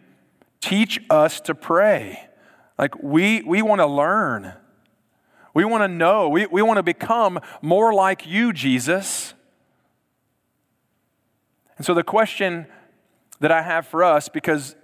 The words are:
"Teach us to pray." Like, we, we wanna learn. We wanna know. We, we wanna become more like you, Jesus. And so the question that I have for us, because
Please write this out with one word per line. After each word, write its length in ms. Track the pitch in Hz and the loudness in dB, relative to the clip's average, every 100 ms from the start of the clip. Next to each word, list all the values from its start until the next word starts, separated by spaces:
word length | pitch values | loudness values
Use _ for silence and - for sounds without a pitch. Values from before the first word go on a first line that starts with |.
| _ _ _ _ _ _ | _ _ _ _ _ _
"Teach 400 | - 196 226 - - | -4 0 0 -2 0
us 300 | 156 156 - | 2 2 0
to 160 | - 156 | -8 -10
pray." 720 | - 170 214 160 101 92 - _ _ _ _ - | -2 2 2 0 -4 -14 -20 _ _ _ _ -6
Like, 240 | - - | -4 -4
we, 400 | 143 156 196 220 | -2 0 2 0
we 200 | 185 190 | 0 -2
wanna 240 | 214 202 151 | 0 2 2
learn. 680 | 143 151 214 165 113 95 90 _ _ _ _ _ _ _ _ - | 2 0 0 -2 -4 -10 -20 _ _ _ _ _ _ _ _ -6
We 100 | 151 | -2
wanna 240 | 208 226 202 | 0 0 0
know. 400 | 170 170 214 165 | 2 2 4 2
We, 180 | 151 208 | 0 0
we 160 | 180 | 2
wanna 200 | 220 208 | 2 2
become 560 | 170 165 - 233 208 175 - - | 0 -4 -2 0 0 -2 -10 -10
more 320 | 151 185 226 | 0 2 4
like 320 | 202 190 190 156 | 4 2 0 -4
you, 260 | 190 240 | -2 -2
Jesus. 800 | 165 135 127 131 185 190 - - - _ _ _ _ _ _ _ _ _ _ _ _ _ _ _ _ _ _ _ _ _ _ _ - | -2 0 0 0 -4 -4 -10 -12 -18 _ _ _ _ _ _ _ _ _ _ _ _ _ _ _ _ _ _ _ _ _ _ _ -8
And 100 | 151 | -2
so 80 | |
the 80 | 170 | 0
question 640 | 165 208 220 - 196 170 156 - _ _ _ _ _ - | 0 0 0 -2 -4 -6 -12 -20 _ _ _ _ _ -4
that 100 | 151 | 0
I 100 | 160 | 2
have 240 | 165 165 147 | 0 -4 -4
for 160 | 160 | 0
us, 260 | 180 147 - | 2 2 0
because 480 | 156 170 151 135 - | -6 -4 -4 -6 -16